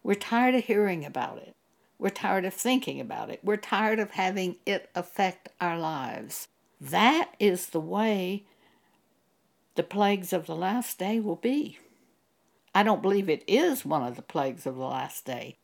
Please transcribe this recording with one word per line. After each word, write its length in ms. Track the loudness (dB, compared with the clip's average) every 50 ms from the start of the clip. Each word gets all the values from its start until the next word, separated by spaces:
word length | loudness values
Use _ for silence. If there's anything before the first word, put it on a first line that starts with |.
We're 140 | 2 0 0
tired 400 | 0 0 0 4 4 6 6 6
of 80 | 4 2
hearing 420 | 4 4 4 4 4 2 -2 -6
about 320 | -6 -4 -4 -4 -4 -6
it. 180 | -12 -16 -18 -20 _ _ _ _ _ _ _ _ _
We're 100 | -4 -2
tired 360 | -2 -2 -2 0 0 2 0
of 100 | -2 -6
thinking 440 | -2 0 2 2 2 0 -2 -6 -6
about 300 | -8 -8 -8 -8 -8 -8
it. 100 | -10 -4 -2
We're 140 | -2 -2
tired 420 | -2 0 -2 0 2 2 2 2 0
of 120 | -2 -4
having 440 | -2 -2 -2 0 0 0 -2 -2 -4 -4 _
it 240 | -2 -2 -2 -4 _ _
affect 540 | -6 -6 -6 0 0 0 0 0 -6 _ -20 _ _
our 160 | -2 -2 -2
lives. 720 | -2 -2 -4 -4 -4 -6 -6 -8 -10 -10 -10 -12 -12 -12 _ _ _ _ _ _ _
That 520 | -10 -2 2 6 6 6 6 4 0 -2 -2 _
is 280 | 2 2 2 2 -4
the 120 | -4 -4 -4
way 640 | -4 -2 -2 0 2 2 2 0 0 -2 -4 -6 -8 _ _ _ _ _ _ _ _ _ _ _ _ _ _ _ _ _ _ _ _ _ _ _ _ _ _
the 80 | -4 -4
plagues 500 | -2 0 2 2 2 2 0 -2 -4 -4
of 140 | -4 -4
the 80 | -4 -6
last 440 | -4 -2 -2 -2 -2 -4 -6 -6 -6
day 220 | -4 -2 0 0
will 160 | 0 -2 -4
be. 400 | -2 -2 -2 0 0 -2 -4 -10 -18 -20 _ _ _ _ _ _ _ _ _ _ _ _ _ _ _ _ _ 2
I 80 | 4 4
don't 180 | 4 2 2
believe 280 | 2 2 2 2 2 2
it 160 | 0 0 2
is 380 | 4 4 4 6 4 2 0 -2
one 180 | -2 -2 -2 -2
of 140 | -4 -6
the 40 | -10
plagues 440 | -16 -4 -2 -2 -2 -2 -4 -4 -8
of 100 | -8 -6
the 80 | -6 -6
last 400 | -6 -4 -6 -6 -8 -10 -12 -10
day 320 | -8 -8 -8 -10 -12 -16 _